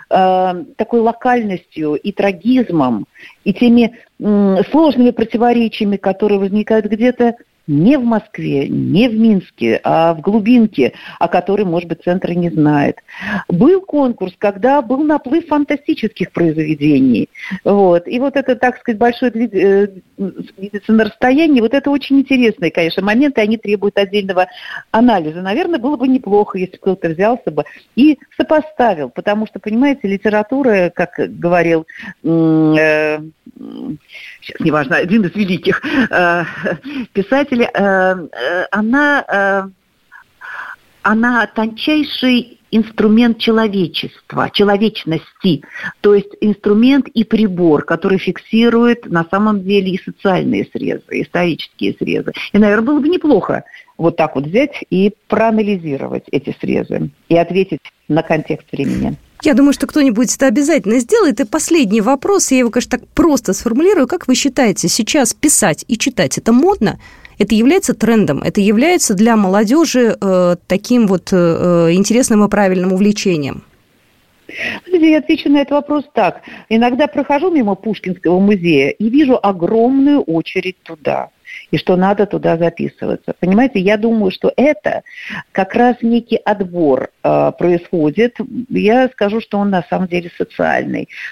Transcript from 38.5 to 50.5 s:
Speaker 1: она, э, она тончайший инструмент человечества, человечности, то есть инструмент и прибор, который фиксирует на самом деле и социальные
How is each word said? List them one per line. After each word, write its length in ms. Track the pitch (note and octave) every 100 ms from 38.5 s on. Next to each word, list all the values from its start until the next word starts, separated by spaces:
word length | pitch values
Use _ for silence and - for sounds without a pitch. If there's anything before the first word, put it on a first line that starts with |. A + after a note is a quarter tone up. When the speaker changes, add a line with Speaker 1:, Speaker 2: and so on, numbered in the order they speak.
| F3+ -
Speaker 1:
она, 540 | G3+ A3 C#4 D4 C#4 -
э, 340 | G3 G3 G3 F#3+ - _ _ _ - _ _ - - - - _ _
она 440 | - A3 A#3+ A#3+ G#3
тончайший 1120 | - A3 A3 D4+ D#4 D4 - B3+ A#3+ - - _
инструмент 680 | A3 G#3+ - G#3 A3 A#3+ A3+
человечества, 1080 | A3+ A3 A3 G3 E3 - - - - C3+ -
человечности, 1120 | - G3+ G3+ A3 - D#3 D#3 - _ F#3+ C#3 - - - -
то 140 | G#3
есть 160 | G3+ - -
инструмент 680 | G#3+ G3 G3+ G#3 B3+ C#4 -
и 160 | A#3+
прибор, 600 | A3 A3 G#3+ F3+ E3+ D3
который 320 | - E3 F#3+ F#3+
фиксирует 840 | F#3+ - - A3 A#3 A#3 A#3+ A#3 -
на 160 | E3 E3
самом 320 | G3 G#3+ G#3
деле 300 | F#3 G3+ F#3
и 80 | F#3
социальные 640 | - - G3 F3 C#3